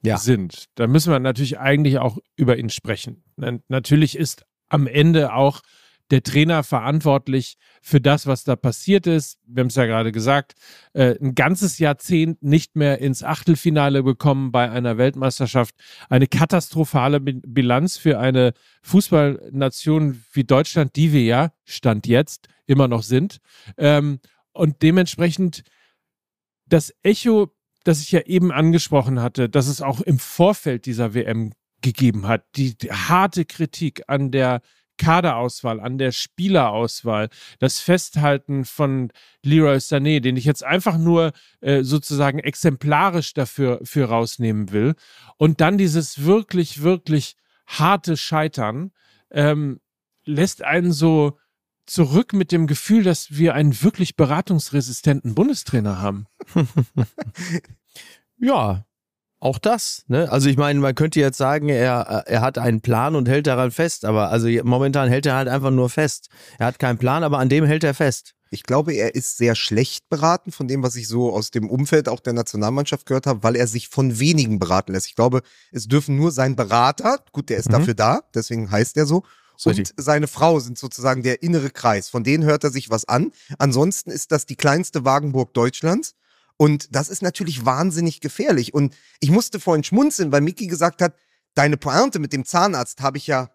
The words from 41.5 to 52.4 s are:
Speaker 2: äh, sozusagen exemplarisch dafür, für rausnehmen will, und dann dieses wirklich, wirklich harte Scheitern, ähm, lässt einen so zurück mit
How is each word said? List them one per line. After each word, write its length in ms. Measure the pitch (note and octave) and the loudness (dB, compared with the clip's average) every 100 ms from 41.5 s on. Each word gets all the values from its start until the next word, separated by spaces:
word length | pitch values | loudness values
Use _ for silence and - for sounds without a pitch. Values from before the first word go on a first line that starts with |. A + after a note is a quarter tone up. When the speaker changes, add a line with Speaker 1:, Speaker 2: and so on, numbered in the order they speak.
| _ | _
Speaker 2:
äh, 220 | C3+ C#3 | -2 0
sozusagen 560 | C3 D3+ - C#3+ C#3+ C3+ | 0 -2 -2 -2 0 -2
exemplarisch 960 | - - E3+ C3+ D3 D3+ F#3+ F3 - | -6 -2 -2 0 0 2 2 0 -4
dafür, 460 | - B2+ - C3+ B2 | -6 -6 -2 -2 -2
für 260 | - D3+ B2 | -4 -2 0
rausnehmen 640 | A#2 A#2 - A#2 G#2+ G2+ | 0 -2 -2 -2 -2 -2
will, 220 | G#2 A#2+ D#3 _ - - _ | 0 0 -2 _ -20 -20 _
und 220 | D#3 D3+ | 2 4
dann 200 | D#3+ G3+ | 2 2
dieses 440 | F#3+ D#3 D3 - | 2 0 -4 -4
wirklich, 600 | D3 G#3 G#3+ F3+ D#3+ D3 | 2 2 2 -4 -4 -2
wirklich 520 | D#3 F3+ - D#3 - _ _ _ _ | 0 0 0 -2 -2 _ _ _ _
harte 500 | - D#3+ G3 - D#3 | -2 0 0 -2 -4
Scheitern, 760 | - D#3 D3+ - G#2+ A#2 F#3 _ _ _ _ | -2 -2 -2 -4 -6 -6 -10 _ _ _ _
ähm, 480 | D3 D3 D3+ D3 C3 _ _ _ _ | 0 0 0 -4 -8 _ _ _ _
lässt 380 | - D3 F#3 - | -6 -2 -2 -2
einen 300 | - D#3+ F3 | -2 0 0
so 480 | D3+ D#3+ D#3+ C#3+ C#3 _ _ _ _ - | 2 2 4 2 -2 _ _ _ _ -10
zurück 460 | - D3 D#3 B3 | 0 2 2 0
mit 180 | G3+ | -2